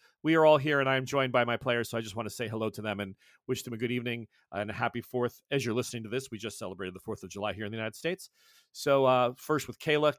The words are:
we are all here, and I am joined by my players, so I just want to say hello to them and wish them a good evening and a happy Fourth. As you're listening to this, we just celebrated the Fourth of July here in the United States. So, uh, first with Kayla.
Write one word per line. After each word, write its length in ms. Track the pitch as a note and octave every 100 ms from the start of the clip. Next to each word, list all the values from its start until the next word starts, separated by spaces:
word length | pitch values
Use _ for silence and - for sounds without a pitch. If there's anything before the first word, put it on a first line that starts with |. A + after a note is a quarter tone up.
| _ _
we 120 | D#3
are 100 | D#3+
all 140 | D#3 D3+
here, 220 | D3 C#3+
and 80 | C3+
I 80 | C3
am 80 | C3
joined 260 | C#3 C3
by 140 | B2+ A#2+
my 100 | A#2
players, 320 | B2+ A#2+ A2+
so 80 | A#2
I 60 |
just 120 | A2+
want 140 | G2+ G#2+
to 60 |
say 120 | - A2+
hello 220 | A2+ A2
to 120 | G#2
them 180 | G#2+ G2+
and 140 | G2 F#2+ _ _ -
wish 140 | B2+
them 100 | -
a 60 | A2+
good 120 | A#2
evening 360 | B2 A#2+ A#2 A2+ _ _
and 160 | F2+ G#2
a 40 |
happy 260 | G#2 A#2+ A#2+
Fourth. 400 | - B2 A#2+ - -
As 140 | C#3+
you're 100 | A#2
listening 280 | A2+ A#2+ A#2+
to 80 | A2
this, 200 | B2 C3
we 60 | A2
just 220 | G#2+ -
celebrated 360 | G2 F#2 F#2
the 60 | F#2
Fourth 220 | - G#2
of 80 | F#2
July 240 | G2+ G#2
here 100 | G2
in 80 | G#2
the 60 | A2+
United 180 | A2 -
States. 320 | D#3+ F#3 - _ _ _ _
So, 340 | - D3 C#3 C3
uh, 260 | B2+ B2 B2+
first 280 | - D#3 -
with 120 | -
Kayla. 360 | - D3+ D3+